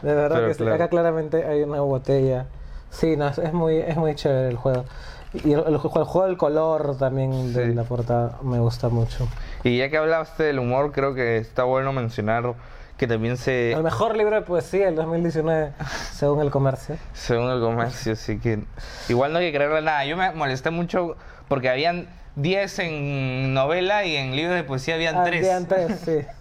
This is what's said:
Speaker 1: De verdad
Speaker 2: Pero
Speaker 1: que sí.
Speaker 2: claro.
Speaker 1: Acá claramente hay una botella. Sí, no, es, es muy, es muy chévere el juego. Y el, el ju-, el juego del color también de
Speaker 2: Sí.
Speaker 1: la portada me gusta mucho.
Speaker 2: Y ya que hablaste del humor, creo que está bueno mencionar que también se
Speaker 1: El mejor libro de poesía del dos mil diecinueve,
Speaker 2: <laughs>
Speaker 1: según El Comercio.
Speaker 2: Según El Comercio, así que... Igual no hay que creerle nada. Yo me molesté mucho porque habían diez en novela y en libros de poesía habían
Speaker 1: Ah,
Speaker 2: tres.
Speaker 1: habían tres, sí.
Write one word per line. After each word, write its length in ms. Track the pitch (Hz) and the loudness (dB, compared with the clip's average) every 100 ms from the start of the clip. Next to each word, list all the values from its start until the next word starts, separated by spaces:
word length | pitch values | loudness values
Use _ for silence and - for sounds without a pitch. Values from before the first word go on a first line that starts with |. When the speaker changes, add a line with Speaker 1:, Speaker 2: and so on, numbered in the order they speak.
Speaker 1:
De 100 | 147 | 2
verdad 220 | 147 147 156 | 2 4 2
Speaker 2:
Pero 100 | 113 | 2
Speaker 1:
que 60 | |
sí. 60 | - | 0
Speaker 2:
claro. 160 | 113 107 | 0 2
Speaker 1:
Acá 120 | 170 | 2
claramente 580 | 175 170 160 156 160 160 | 2 2 0 0 0 2
hay 180 | 147 | 0
una 180 | 147 147 | 0 0
botella. 640 | 143 131 131 139 131 127 131 - - - - | 0 0 2 4 4 2 -4 -12 -14 -14 -14
Sí, 260 | - 165 156 | -2 0 2
no, 120 | 143 | 0
es, 80 | 143 | 0
es 160 | 170 | -2
muy, 240 | 170 160 160 | 0 2 2
es 180 | 160 160 | 0 0
muy 200 | 160 147 | 0 0
chévere 340 | 151 135 131 | 2 2 2
el 80 | 120 | 0
juego. 260 | 135 127 131 - - - - | 0 0 -4 -12 -14 -14 -10
Y 200 | - 151 | -2 2
el, 60 | 147 160 | 4 4
el 120 | 147 | 2
ju-, 200 | 151 165 | 2 0
el 60 | |
juego 240 | 151 175 190 | 2 2 2
del 80 | 180 | 2
color 600 | 151 151 160 156 147 135 | 2 2 2 2 0 0
también 560 | 135 135 135 131 127 | 0 2 0 0 0
de 140 | 123 120 | 0 2
Speaker 2:
Sí. 40 | |
Speaker 1:
la 100 | 120 117 | 0 0
portada 520 | 123 120 120 117 - | -2 0 0 0 -2
me 160 | 135 120 | -2 2
gusta 300 | 117 120 123 | 2 2 0
mucho. 400 | 117 117 - 120 - - - | 2 0 0 -4 -4 -8 -2
Speaker 2:
Y 140 | 123 123 | 0 0
ya 120 | 135 | 0
que 60 | 156 | 0
hablaste 460 | 156 160 156 - | 2 0 -2 -2
del 160 | 156 139 | 0 2
humor, 320 | 120 127 147 | 2 2 0
creo 220 | 139 139 | 0 0
que 240 | 131 117 113 | 0 0 0
está 260 | 110 - | -2 -2
bueno 300 | 127 131 135 | 2 2 0
mencionar 600 | 135 113 113 107 117 123 117 - - - - | -2 -2 -2 0 0 -2 -6 -12 -18 -18 -4
que 100 | 127 | 0
también 300 | 113 113 123 | 0 0 -2
se 340 | - 127 120 | 0 2 2
Speaker 1:
El 100 | 135 | 2
mejor 360 | 160 117 226 220 | 0 2 2 4
libro 180 | 214 214 | 2 2
de 60 | |
poesía 460 | 180 175 160 185 196 | 0 -2 0 2 2
del 80 | 160 | 2
dos 100 | 160 | 0
mil 160 | 170 | 0
diecinueve, 480 | 170 156 156 160 151 143 | 0 0 2 2 0 -6
Speaker 2:
<laughs> 320 | 139 - - | -8 -8 -8
Speaker 1:
según 300 | - 143 147 | -2 2 2
El 100 | 143 | 2
Comercio. 460 | 139 135 131 - 151 - | 2 0 0 -8 -10 -10
Speaker 2:
Según 360 | - - 120 123 | -12 -2 0 2
El 120 | 127 | 0
Comercio, 500 | 117 117 120 117 110 | 0 0 -2 -2 -4
así 280 | 110 - 107 | -4 -4 -2
que... 200 | 120 107 - - - - - | 0 -2 -4 -12 -14 -12 -2
Igual 240 | 120 139 | 2 2
no 80 | 165 | 2
hay 120 | 180 | 0
que 40 | 143 | 2
creerle 240 | 143 156 | 2 2
nada. 220 | 156 151 | 2 0
Yo 140 | 139 170 | 0 0
me 140 | 185 | -2
molesté 360 | 160 143 131 160 | 0 -2 0 -2
mucho 460 | 165 175 190 170 151 - - - | -2 -2 0 -2 -6 -14 -18 -4
porque 220 | 139 - | 0 2
habían 400 | 127 160 175 - - - - | 2 2 0 -8 -16 -14 -4
diez 420 | 147 190 196 - | 0 0 0 -4
en 720 | 175 156 143 139 131 127 131 | -4 -2 -4 -2 -2 -2 0
novela 500 | 135 139 175 185 208 | 2 2 2 2 0
y 140 | 190 151 | 0 -2
en 180 | 131 135 | -2 -2
libros 180 | 170 180 | 0 -2
de 80 | 147 | -2
poesía 300 | 135 135 165 | -4 -2 0
habían 200 | 165 165 | 0 2
Speaker 1:
Ah, 80 | |
Speaker 2:
tres. 220 | 175 175 190 | 2 2 2
Speaker 1:
habían 200 | 185 175 | 0 2
tres, 320 | 190 170 175 | 0 2 -2
sí. 140 | - 160 135 - | 0 -2 -2 -14